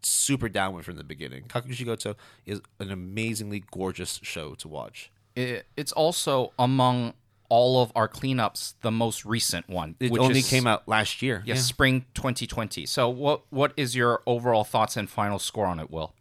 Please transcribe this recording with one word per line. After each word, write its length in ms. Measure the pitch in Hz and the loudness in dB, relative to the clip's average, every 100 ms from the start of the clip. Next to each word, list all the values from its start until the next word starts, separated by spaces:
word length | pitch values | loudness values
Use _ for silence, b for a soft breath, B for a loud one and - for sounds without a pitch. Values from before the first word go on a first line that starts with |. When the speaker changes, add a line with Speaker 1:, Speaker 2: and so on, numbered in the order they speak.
Speaker 1:
super 480 | - - - 135 117 | -2 0 2 0 0
down 260 | 98 95 90 | -2 -2 -4
with 80 | |
from 140 | 85 78 | -10 -12
the 80 | 71 | -12
beginning. 380 | 73 71 65 | -12 -12 -12
Kakushigoto 720 | 117 151 127 123 120 110 107 104 B B B | -8 -8 -6 -6 -4 -4 -6 -8 B B B
is 140 | 101 - - | -10 -10 -12
an 100 | 98 | -8
amazingly 720 | 95 90 104 113 107 104 101 92 | -8 -8 -4 -4 -4 -6 -8 -10
gorgeous 480 | 92 95 90 87 - | -6 -6 -6 -8 -10
show 320 | - - 73 67 | -10 -10 -10 -12
to 120 | 80 | -14
watch. 420 | 76 55 - - _ _ 123 | -12 -12 -14 -20 _ _ -6
Speaker 2:
It, 300 | 127 117 - - | -4 -6 -8 -10
it's 160 | 143 | -4
also 580 | - 156 175 - 135 120 - | 2 2 2 2 2 0 2
among 540 | 123 131 127 123 117 - _ _ - | 2 4 4 2 -2 -8 _ _ 2
all 300 | 117 123 127 | 6 6 6
of 80 | 120 117 | 4 2
our 140 | 110 | 0
cleanups, 640 | - 135 131 107 - - - | 0 -2 0 0 -2 -10 -6
the 80 | 117 | -2
most 360 | 113 117 - 101 | 0 0 -2 -4
recent 440 | 117 - 85 - | -2 0 -2 -4
one, 260 | 90 80 85 | -6 -6 -4
Speaker 1:
It 100 | 127 | 0
Speaker 2:
which 100 | 120 | 4
Speaker 1:
only 200 | 131 131 | 6 4
Speaker 2:
is, 100 | 127 | 4
Speaker 1:
came 160 | 131 120 | 4 4
out 220 | 107 - | 2 2
last 340 | 110 107 - | 2 2 -2
year. 220 | 131 104 110 | -2 -2 -2
Speaker 2:
yes, 120 | 127 | 0
Speaker 1:
Yeah. 40 | |
Speaker 2:
spring 440 | 123 - 135 127 127 - | 0 2 4 4 -2 -4
twenty 320 | 135 123 120 | -4 -2 -4
twenty. 400 | - 107 - 73 | -6 -6 -6 -4
So 200 | - 120 | 0 0
what, 340 | 123 143 151 - | 2 0 0 -2
what 220 | 135 147 - | 0 0 0
is 180 | 127 127 | -2 2
your 280 | 120 117 - | 4 4 2
overall 380 | 120 120 113 | 0 4 2
thoughts 340 | 107 117 107 - | 4 2 0 0
and 100 | 101 | -4
final 300 | - 104 101 | -2 -2 -2
score 300 | - 110 95 | -4 -2 -2
on 120 | 85 | -2
it, 120 | 76 | -6
Will? 240 | 80 78 _ | -8 -8 _